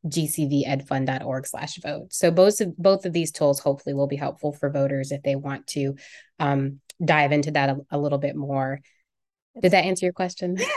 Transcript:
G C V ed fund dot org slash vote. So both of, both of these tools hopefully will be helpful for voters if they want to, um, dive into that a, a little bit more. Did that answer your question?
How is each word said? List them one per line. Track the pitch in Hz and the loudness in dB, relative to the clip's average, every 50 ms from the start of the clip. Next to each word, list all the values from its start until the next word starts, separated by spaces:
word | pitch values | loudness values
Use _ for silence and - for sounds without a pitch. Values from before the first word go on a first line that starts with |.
| - | -8
G | 160 139 165 156 147 | -4 -2 -2 -2 -2
C | - - 156 | 0 -2 0
V | 135 147 143 131 | 0 2 0 0
ed | 127 143 139 135 | 0 -2 -4 -2
fund | - 139 135 135 131 | -4 -2 -2 0 -2
dot | 131 131 - | -2 -4 -4
org | - 131 131 127 - | -6 -6 -6 -6 -8
slash | - - - 151 - - | -10 -10 -10 -10 -12 -10
vote. | - - 147 - - - | -8 -8 -8 -8 -10 -10
So | - - - 170 | -4 2 2 4
both | 165 175 185 202 208 - | 6 8 6 6 6 2
of, | 220 180 160 | -2 -4 -4
both | - 170 196 196 190 - | 2 4 4 4 4 0
of | 185 | -2
these | 160 175 165 156 | -2 0 -2 -2
tools | - - 156 143 143 - | -2 2 2 2 2 2
hopefully | - 147 139 143 - - | 0 0 -2 0 -2 -4
will | 143 139 139 | 0 0 0
be | 139 143 | 0 -2
helpful | 139 143 135 - - - 147 | -4 -4 -6 -6 -4 -6 -6
for | 143 - - 143 | -4 -2 -4 -2
voters | 143 143 139 139 139 135 135 139 | 0 0 0 0 0 -2 -4 -4
if | 147 139 | -6 -4
they | 143 139 139 | -2 -2 -2
want | 139 143 139 139 - - - | -2 -2 -6 -8 -8 -10 -8
to, | - 147 139 139 139 135 - - - - - _ _ _ | -4 -2 -2 -2 -4 -6 -12 -20 -20 -20 -20 _ _ _
um, | 156 143 143 139 135 139 139 139 _ _ - _ 175 | 0 2 2 2 0 -2 -4 -8 _ _ -8 _ 2
dive | 165 160 151 147 139 | 2 4 4 4 4
into | 147 147 147 156 | 4 2 2 2
that | 147 151 139 139 | 0 2 2 2
a, | 139 143 139 _ | 0 -2 -6 _
a | - 143 | -4 -2
little | 143 147 147 135 | 0 0 0 0
bit | 143 143 143 | -2 -2 -4
more. | 151 143 139 139 135 135 131 135 139 _ _ _ _ _ _ _ _ _ _ _ _ _ _ _ 247 | -4 -6 -4 -2 -2 -2 -2 -4 -8 _ _ _ _ _ _ _ _ _ _ _ _ _ _ _ 0
Did | - 180 | 2 4
that | 175 190 165 | 4 6 4
answer | 190 185 180 185 | 2 0 0 -2
your | 180 | -4
question? | 175 - 185 180 180 - 185 180 180 185 466 554 605 | -2 -2 -4 -4 -4 -6 -4 -4 -2 -2 -2 -2 -2